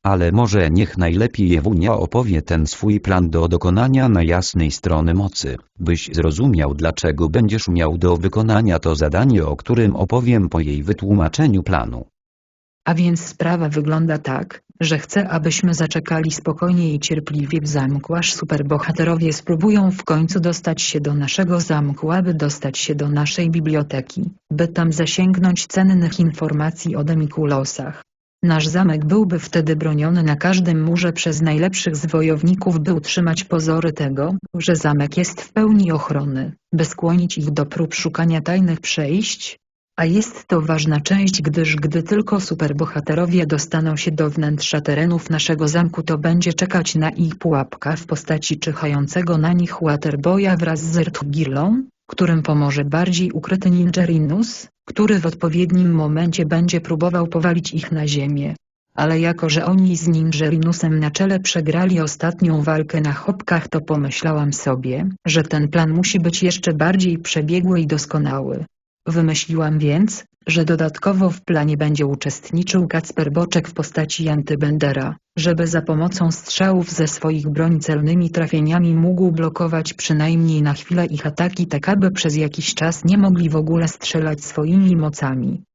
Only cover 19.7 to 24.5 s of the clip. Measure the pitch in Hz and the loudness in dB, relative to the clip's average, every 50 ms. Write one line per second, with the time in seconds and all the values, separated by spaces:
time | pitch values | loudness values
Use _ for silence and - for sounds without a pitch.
19.7 | 208 208 196 190 185 185 - - 160 156 160 160 185 196 165 175 165 165 - 165 | 4 4 4 2 0 -2 -2 0 0 2 2 0 0 0 0 0 -2 -2 -2 -4
20.7 | 160 - - - - 156 147 147 147 147 143 135 - - 190 170 180 175 165 - | -2 -2 -4 -4 -2 -2 -2 0 0 0 -2 -2 -2 -2 0 0 0 0 0 0
21.7 | 160 151 147 143 139 - - 156 170 190 180 180 170 156 147 147 147 - - 135 | 0 0 0 -2 -2 -4 -2 -2 0 0 0 0 0 0 -2 -2 -4 -4 -6 -6
22.7 | 135 - - - 151 147 147 143 147 147 147 147 - - 170 165 160 170 151 156 | -6 -4 -4 -4 -4 -2 -2 0 0 0 0 0 -2 0 0 0 0 0 0 0
23.7 | 151 151 147 147 - 131 131 - - 180 190 175 - _ _ _ | 0 0 -2 -2 -4 -6 -6 -6 -8 -6 -6 -6 -8 _ _ _